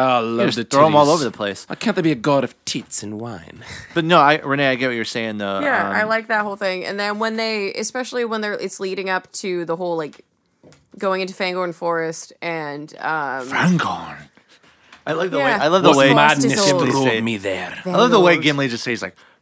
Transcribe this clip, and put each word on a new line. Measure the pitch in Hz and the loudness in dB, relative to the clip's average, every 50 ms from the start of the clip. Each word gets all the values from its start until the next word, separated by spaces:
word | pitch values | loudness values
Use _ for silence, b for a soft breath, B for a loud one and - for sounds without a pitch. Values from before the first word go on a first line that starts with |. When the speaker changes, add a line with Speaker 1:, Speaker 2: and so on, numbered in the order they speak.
| 131 131 123 | 2 4 2
Speaker 1:
I | 120 | 2
love | 113 117 117 117 | 0 0 0 0
Speaker 2:
You | 117 | 0
just | 123 110 | 0 0
Speaker 1:
the | 120 110 | -2 -4
Speaker 2:
throw | - 139 139 151 | 0 4 6 6
'em | 160 151 | 6 8
all | 147 143 | 6 6
Speaker 1:
titties. | 143 165 | 6 4
Speaker 2:
over | 165 135 | 2 2
the | 110 | -4
place. | - - 104 101 95 - - - | -4 -4 -6 -6 -6 -8 -10 -12
Speaker 1:
I | - | -10
can't | - - 226 185 | -4 -4 -2 -2
there | 185 | 0
be | 160 165 | 0 0
a | 147 | 0
god | 113 104 147 143 139 120 | 0 0 2 2 2 0
of | - - _ - | -2 -8 _ -10
tits | - - 131 - - - - 104 | -8 -8 -8 -8 -6 -8 -8 -6
and | 104 107 104 | -8 -10 -10
wine? | 117 120 107 85 82 - - - - - - | -10 -12 -12 -14 -16 -18 -20 -20 -18 -16 -16
<laughs> | - - - - | -16 -16 -6 -4
Speaker 2:
But | 170 160 | -2 2
no, | 165 180 160 | 6 6 8
I, | 143 147 156 | 8 6 4
Renee, | 156 - 139 139 143 143 135 | 4 0 -2 0 2 2 0
I | 131 | 0
get | 120 135 | 0 0
what | 127 120 | -2 -2
you're | 113 110 | -2 -4
saying, | - - 120 113 110 107 | -4 -4 -4 -4 -4 -4
though. | 104 101 98 98 98 | -4 -4 -2 -2 -2
Speaker 3:
Yeah, | 98 285 247 196 - - | 0 0 0 0 -2 -2
I | 196 208 214 | -2 -2 0
Speaker 2:
Um, | 220 | 0
Speaker 3:
like | 220 226 220 226 | -2 -4 -2 -2
that | 226 208 208 | -2 -2 -2
whole | 208 196 | -4 -6
thing. | 202 202 190 185 185 - | -4 -4 -4 -4 -4 -6
And | - 196 202 | -8 -6 -4
then | 202 208 208 208 | -4 -4 -4 -2
when | 226 226 220 | -4 -4 -2
they, | 226 226 226 220 208 196 196 - | -4 -4 -4 -4 -4 -4 -6 -6
especially | - 214 - - 254 254 - 262 247 240 | -4 -6 -6 -6 -6 -8 -6 -4 -6 -4
when | 220 220 214 | -4 -4 -6
they're, | 208 208 196 | -4 -6 -6
it's | - - 190 - - | -6 -6 -8 -8 -8
leading | 196 190 185 196 185 190 | -6 -8 -6 -6 -6 -4
up | 185 185 - - - | -4 -6 -6 -8 -12
to | - - 190 180 175 170 | -10 -6 -6 -6 -6 -4
the | 165 165 | -6 -6
whole, | 175 180 175 170 | -4 -4 -4 -4
like, | 160 156 160 - - _ _ _ _ _ _ _ _ _ - - _ _ _ - | -4 -6 -8 -10 -18 _ _ _ _ _ _ _ _ _ -20 -20 _ _ _ -12
going | - 208 190 190 185 | -6 -2 -2 -2 -2
into | 190 185 190 | -4 -6 -6
Fangorn | - 196 180 180 185 180 175 165 | -6 -4 -4 -2 -4 -4 -4 -6
Forest | - 175 170 165 165 165 160 165 - - - - - | -6 -4 -4 -2 -2 -4 -4 -6 -10 -12 -14 -16 -10
and, | 165 170 165 160 151 143 143 147 151 156 - - | -8 -6 -6 -6 -6 -8 -10 -10 -12 -14 -14 -8
um, | - 151 160 156 143 127 127 135 127 | -6 -4 -2 -2 -4 -4 -6 -6 -6
Speaker 2:
Fangorn. | 135 - - - 175 180 - - - - - - - - - - _ _ _ _ _ _ _ b b b b b b b b b | -6 -2 0 2 2 2 2 0 -2 -4 -6 -8 -12 -14 -16 -20 _ _ _ _ _ _ _ b b b b b b b b b
I | 143 160 | -6 -4
like | 160 185 185 | -2 -2 -2
the | - | -2
Speaker 3:
Yeah. | 143 139 135 - 104 | 0 0 0 0 2
Speaker 2:
way, | 139 | 2
I | |
love | 156 175 190 - | 4 4 6 6
the | 170 | 6
Speaker 1:
What | 143 | 6
Speaker 2:
way | 135 135 139 143 | 8 6 6 6
Speaker 3:
Lost | 143 147 151 151 143 - | 6 6 6 4 4 2
his | - 135 | 2 2
Speaker 1:
madness | - - - | 2 2 2
Speaker 3:
old | - - - 127 | 2 2 2 0
Speaker 1:
drove | 131 139 135 | 0 2 2
Speaker 2:
say | 127 113 | 2 0
it. | 110 113 | 0 0
Speaker 1:
me | 117 113 | -2 -4
there? | 98 98 98 92 90 - - - - - | -4 -4 -4 -6 -4 -8 -10 -12 -10 -8
Speaker 2:
I | 185 | -2
love | 175 185 233 247 | 2 2 4 6
the | 233 202 | 6 6
way | 180 175 170 | 6 6 4
Speaker 3:
Fangorn. | 160 156 | 4 2
Speaker 2:
Gimli | 151 143 143 139 127 | 0 0 0 -2 -2
just | 117 117 - | -4 -6 -4
says, | 127 117 98 98 | -6 -6 -6 -6
like, | 92 - b b b b b | -10 -12 b b b b b